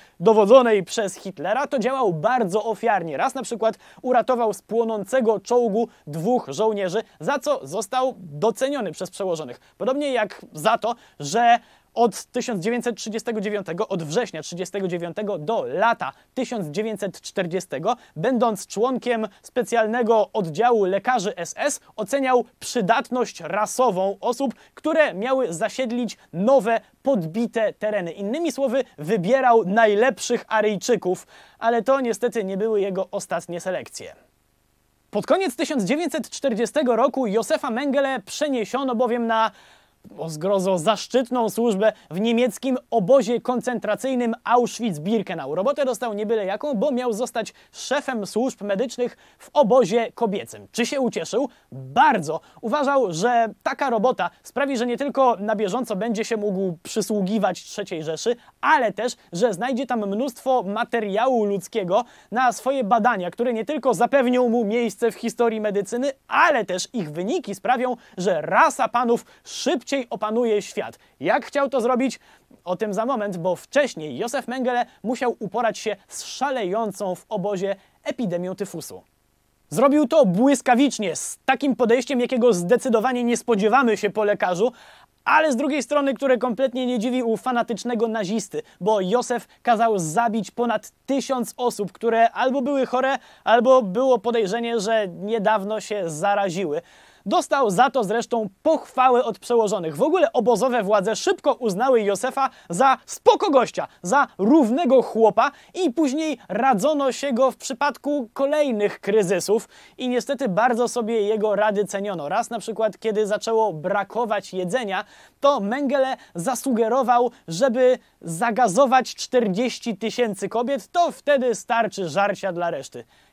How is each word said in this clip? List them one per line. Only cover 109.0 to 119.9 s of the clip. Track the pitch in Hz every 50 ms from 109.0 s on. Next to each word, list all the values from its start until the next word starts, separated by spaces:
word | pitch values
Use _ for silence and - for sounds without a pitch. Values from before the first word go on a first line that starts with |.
kryzysów | - - 208 220 196 170 202 175 - - 208 226 - - _ - - - _ -
i | 254 247
niestety | 247 240 - - 277 233 277 214
bardzo | 175 196 233 254 240 226 240 247
sobie | - 247 226 214 233 220
jego | 202 202 220 214 208 214 202
rady | 196 208 214 202 202 202
ceniono. | - - 196 202 208 190 165 143 147
Raz | 185 226 233 -
na | 240 214
przykład, | - 226 208 220 220 214 214 -
kiedy | - 220 208 214 214
zaczęło | 190 208 190 - 226 226 220 220 208
brakować | 165 156 147 185 196 202 196 - - 226 240 208 202 202 - - -
jedzenia, | 185 180 175 190 262 233 196 185 196 214 _ - - - - _ _
to | - 277 285 247
Mengele | 196 202 240 285 285 247 285 277 262 262 254 - - - -
zasugerował, | 175 165 254 247 - - 277 240 214 233 220 233 - 240 226 240 240 247 240 - - _ -
żeby | 165 170 262 269 220 254 254 254 254 - _ _ _ _
zagazować | - 170 165 165 233 240 214 233 247 202 170 247 285 233 262 262 - - -
czterdzieści | - - - - 247 240 285 262 202 254 233 - - - 233